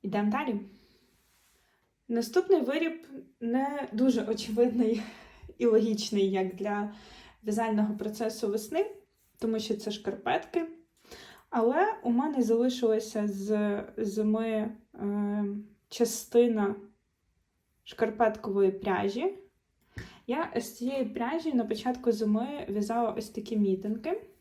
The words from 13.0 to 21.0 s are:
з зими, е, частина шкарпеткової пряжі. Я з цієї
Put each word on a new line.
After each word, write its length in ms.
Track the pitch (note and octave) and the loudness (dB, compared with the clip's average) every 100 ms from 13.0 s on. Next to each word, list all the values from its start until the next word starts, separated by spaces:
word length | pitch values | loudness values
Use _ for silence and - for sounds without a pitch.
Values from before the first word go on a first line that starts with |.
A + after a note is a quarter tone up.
| A3 A3 G#3 | 0 -2 -2
з 540 | G3 G3 G#3+ G#3 G3+ - - | -2 -2 0 0 -2 -6 -6
зими, 760 | G#3+ G#3 G#3+ G#3+ A3+ A3 A3+ - _ | -4 0 2 2 0 -2 -2 -8 _
е, 520 | - G3+ G3+ G#3 G3+ G3+ G3+ - _ _ | -8 -4 -2 0 0 -2 -4 -10 _ _
частина 880 | - A#3 - - A#3+ A#3+ A3 G3+ - - _ _ _ _ _ _ _ _ _ | -2 0 0 2 4 4 4 0 -2 -12 _ _ _ _ _ _ _ _ _
шкарпеткової 880 | - - A3+ G#3+ A3+ G#3+ - G3 G3 | -20 -2 -2 2 2 2 -2 4 2
пряжі. 640 | G3 G3+ G3 G3+ G#3+ F4+ G4+ - _ _ _ _ - - - - | 2 -2 0 0 0 -2 -4 -18 _ _ _ _ -16 -16 -16 -6
Я 240 | B3+ C#4 A#3+ | -4 -2 -4
з 220 | - - | -6 -6
цієї 280 | A#3+ C#4 | -4 -2